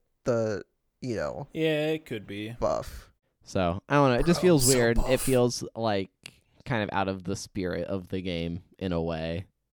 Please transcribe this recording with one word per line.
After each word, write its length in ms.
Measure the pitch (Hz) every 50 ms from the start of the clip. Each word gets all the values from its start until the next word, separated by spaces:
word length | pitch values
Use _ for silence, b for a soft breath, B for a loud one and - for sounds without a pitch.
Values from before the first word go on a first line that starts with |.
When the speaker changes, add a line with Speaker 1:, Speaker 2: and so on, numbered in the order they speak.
| _ _ _ _ -
Speaker 1:
the, 400 | - 120 117 110 110 104 - - _ _ _ _ _ _ _
you 140 | - 127 110
know, 300 | 90 76 69 62 - 143 - -
Speaker 2:
Yeah, 340 | 160 160 160 156 151 151
it 180 | 156 160 156 -
could 200 | - 127 104 95
be. 280 | - 101 104 107 110 117 -
Speaker 1:
buff. 520 | 117 90 69 55 - - - - - - _ _ _ _ _ _ _
Speaker 3:
So, 380 | - - 98 90 85 87 101 - -
I 60 | 143
don't 140 | 147 143 131 120
know. 60 | 120
It 60 | 139
just 140 | 170 175 -
Speaker 4:
Bro, 80 | 180
Speaker 3:
feels 160 | 180 170 143 123 131
Speaker 4:
so 20 | 135
Speaker 3:
weird. 240 | 123 117 117 117 117
It 20 |
Speaker 4:
buff. 200 | - - 131 123
Speaker 3:
feels, 420 | - 131 131 123 123 123 - - 123 - -
like, 340 | 113 113 110 104 98 95 - _ _ - - - _ _ _ _ _ -
kind 180 | - 127 110
of 80 | 104 - -
out 160 | 98 95 95
of 160 | 95 95 87
the 100 | 98 98
spirit 500 | - - - - 98 90 87 87 85 87 -
of 180 | 98 95 90
the 140 | - 95 92
game 420 | 90 95 87 82 85 85 85 87 - _ _ -
in 140 | 95 92 85
a 80 | 82
way. 460 | 82 85 82 80 80 82 85 - 95 - _ _ _ _